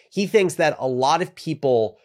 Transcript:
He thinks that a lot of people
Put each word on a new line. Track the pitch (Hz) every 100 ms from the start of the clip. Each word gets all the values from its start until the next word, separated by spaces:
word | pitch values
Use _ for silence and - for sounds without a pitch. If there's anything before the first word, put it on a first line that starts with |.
| _
He | 185 196
thinks | 214 185
that | - 156 -
a | 131
lot | 123 131 165
of | 180
people | - - 151 139 120 113 -